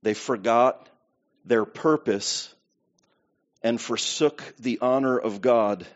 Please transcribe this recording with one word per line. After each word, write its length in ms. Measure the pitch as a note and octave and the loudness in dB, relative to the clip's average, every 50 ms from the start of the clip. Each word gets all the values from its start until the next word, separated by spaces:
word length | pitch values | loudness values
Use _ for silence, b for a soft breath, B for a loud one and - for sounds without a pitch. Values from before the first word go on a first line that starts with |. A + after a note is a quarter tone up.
They 120 | - - G#2+ | -2 -2 -4
forgot 760 | - - - C3 G#2+ F#2+ A#2 A2+ A#2+ B2 C3 B2 - - - _ _ _ _ _ _ _ _ _ _ _ | -4 -4 -6 -6 -2 0 2 4 4 4 4 2 -2 -14 -20 _ _ _ _ _ _ _ _ _ _ _
their 200 | - A#2+ A2+ G#2+ | 0 2 2 2
purpose 880 | G#2 - - - D#3+ D#3 D3+ - - G#2 G2+ - - - - - - _ _ _ _ _ _ _ _ _ _ _ _ _ _ _ _ _ _ _ _ _ _ - | -2 -6 -2 2 2 2 2 0 -2 -2 -2 -2 -6 -6 -8 -8 -12 _ _ _ _ _ _ _ _ _ _ _ _ _ _ _ _ _ _ _ _ _ _ -2
and 160 | A2+ A#2 A2+ | -2 -2 -2
forsook 640 | - - A#2+ G#2+ - - - - D#3+ D3 - - - - - _ | -4 -6 -6 -4 -4 -6 -2 0 0 0 0 -2 -18 -18 -20 _
the 200 | - C3 A#2 - | -6 -4 -4 -2
honor 360 | - B2+ B2+ C3+ C3+ C3 B2+ A#2+ | 0 0 0 2 2 0 0 0
of 240 | - A2+ G2+ G2+ | -2 -4 -6 0
God 460 | F#2+ B2 A#2+ A#2 A2 G#2 G#2 F#2 F2 - - | 2 2 4 4 4 2 -2 -4 -8 -18 -20